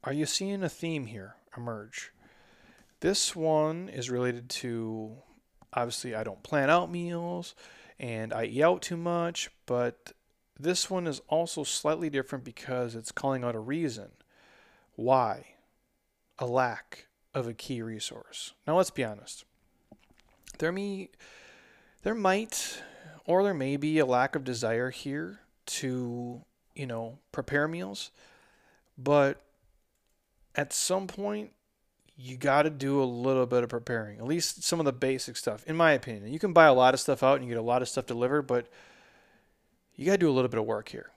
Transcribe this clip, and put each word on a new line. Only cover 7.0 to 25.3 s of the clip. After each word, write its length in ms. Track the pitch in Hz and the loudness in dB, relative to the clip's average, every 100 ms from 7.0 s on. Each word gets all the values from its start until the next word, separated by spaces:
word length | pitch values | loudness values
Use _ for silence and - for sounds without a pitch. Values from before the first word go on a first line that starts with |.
| 175 170 175 175 175 - - - - - | -6 -6 -6 -8 -10 -16 -20 -20 -20 -12
and 360 | 123 113 110 | -8 -6 -4
I 120 | 110 113 | -4 -2
eat 160 | 117 | 2
out 200 | 160 180 | 4 4
too 140 | - 170 | -2 -6
much, 540 | 170 170 170 170 - _ - | -2 -2 -2 -4 -10 _ -4
but 480 | 123 120 - - - _ _ _ - | 0 0 -4 -20 -20 _ _ _ -8
this 320 | 147 180 - | -2 -2 -2
one 160 | 190 170 | -2 -4
is 140 | 135 - | -6 -2
also 340 | 156 170 - | -2 -2 -4
slightly 480 | 143 - 147 160 165 | -4 -2 -2 -2 -2
different 340 | 143 131 139 | -4 -4 -8
because 520 | 127 117 - 127 123 113 | -10 -16 -6 -4 -4 -6
it's 160 | 113 | -10
calling 320 | - 139 135 | -4 -2 -2
out 100 | 123 | -2
a 60 | 113 | -6
reason. 500 | 110 151 160 107 98 _ _ _ _ _ _ _ _ - | -6 -4 -4 -4 -14 _ _ _ _ _ _ _ _ -6
Why? 500 | 117 131 117 98 - _ _ _ _ _ _ _ _ - | 2 4 4 -2 -10 _ _ _ _ _ _ _ _ -8
A 60 | 127 | -2
lack 600 | 123 123 107 - - - _ _ | 0 0 -2 -14 -20 -20 _ _
of 140 | 135 120 | -6 -6
a 80 | |
key 280 | 110 - 123 | -8 -8 -8
resource. 720 | 113 110 - 110 - - - _ - | -6 -8 -10 -10 -16 -14 -16 _ 0
Now, 100 | 165 | 2
let's 140 | 185 | 2
be 140 | - | 0
honest. 400 | 120 104 - - - _ _ _ _ - _ _ _ _ - - | -4 -6 -16 -18 -20 _ _ _ _ -20 _ _ _ _ -20 -4
There 140 | 160 | -4
may, 380 | 185 202 196 190 _ - - - - - _ _ _ | -2 -6 -6 -10 _ -20 -20 -20 -20 -20 _ _ _
there 140 | - 226 | -4 0
might, 680 | 196 190 220 - - - - - - - - | 2 2 -2 -6 -8 -10 -16 -20 -20 -18 2
or 180 | 175 | 4
there 100 | 202 | 4
may 220 | 175 131 143 | 2 -2 0
be 240 | 151 156 | 2 4
a 60 | 135 | 4
lack 280 | 123 135 | 4 2
of 80 | 156 | 0
desire 480 | 131 120 120 113 127 | -4 -2 0 0 -2
here 520 | - 143 143 165 | -6 -8 -6 -8